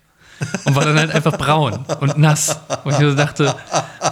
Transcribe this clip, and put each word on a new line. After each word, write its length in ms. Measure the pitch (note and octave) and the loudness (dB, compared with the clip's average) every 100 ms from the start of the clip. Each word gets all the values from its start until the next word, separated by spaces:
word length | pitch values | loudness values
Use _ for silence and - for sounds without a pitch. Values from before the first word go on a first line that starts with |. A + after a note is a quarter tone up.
| _ _ _ - D3+ - - | _ _ _ -12 -10 -6 0
Und 100 | C3+ | 2
war 100 | D3+ | 2
dann 120 | D3+ | 2
halt 140 | D#3+ | 2
einfach 260 | D#3 D#3 - | 0 0 -2
braun 480 | - D#3 C#3 G#2 C3 D#3 | 0 2 0 -2 -6 -4
und 180 | C#3+ C#3+ | -2 2
nass. 420 | D3+ D3+ - D#3 - C3+ | 4 4 0 -4 -6 -8
Und 100 | - | -2
ich 60 | C#3+ | 2
so 140 | D3 C#3 | 2 2
dachte, 400 | D3 - C#3+ C3 - D#3+ - - D#3+ | 0 0 0 0 -4 -4 -4 -4 -6